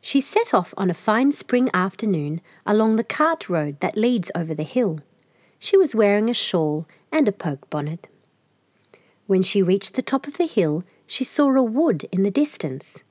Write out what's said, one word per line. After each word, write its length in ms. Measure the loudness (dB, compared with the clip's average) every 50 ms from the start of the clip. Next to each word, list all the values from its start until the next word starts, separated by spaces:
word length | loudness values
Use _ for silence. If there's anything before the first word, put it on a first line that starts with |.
She 200 | _ 0 0 0
set 320 | 0 2 0 0 0 2 0
off 180 | 0 0 0 -6 -2
on 140 | -2 -2
a 20 | -2
fine 380 | -2 0 0 2 2 2 2
spring 400 | 0 0 -4 _ 0 0 2 2 2
afternoon 680 | 0 0 -2 -4 -4 -2 -2 0 0 -2 -4 -6 -8 _ _ _ _ _
along 340 | 0 2 2 4 2 2 0
the 60 | 0
cart 460 | -4 -2 0 0 0 0 -2 -4 -2
road 300 | -2 -2 0 -2 -4 -4
that 180 | -6 -4 -2 0
leads 320 | 0 2 2 0 -2 -4 -4
over 180 | -6 -4 -4 -4
the 80 | -6 -6 -4 -2
hill. 240 | 0 0 0 -2 -6 -10 _ _ _ _ _ _ _ _ _ _ _
She 200 | -6 2 4 4
was 180 | 4 4 2
wearing 340 | 2 4 4 4 4 2 0
a 60 | 0
shawl 500 | -2 -2 0 0 0 0 0 0 -4 -6 _ _ _ _ _
and 160 | 0 2 2 2
a 40 |
poke 360 | 0 _ -4 -6 -6 -6 -10 _
bonnet. 360 | -6 -4 -4 -4 -6 -10 -12 -20 _ _ _ _ _ _ _ _ _ _ _ _ _ _ _ _ _ _ _ _ _ _ _
When 160 | 0 2 2
she 220 | 2 2 2 2 4
reached 320 | 4 2 0 0 -4 -6
the 80 | -6 -4
top 240 | -2 -4 -4 -4 -6
of 100 | -2 -2
the 80 | -2
hill, 380 | 0 2 0 2 2 0 -2 -4 _ _ _ _ _
she 160 | -8 -6 -6
saw 260 | -4 0 2 2 4 4
a 80 | 2 2
wood 440 | 0 0 0 2 2 2 0 -4 -6
in 100 | -2 0
the 80 | 0 0
distance. 760 | 2 0 -2 -2 -2 -8 -8 -8 -8 -8 -12 -14 -18 -18 _ _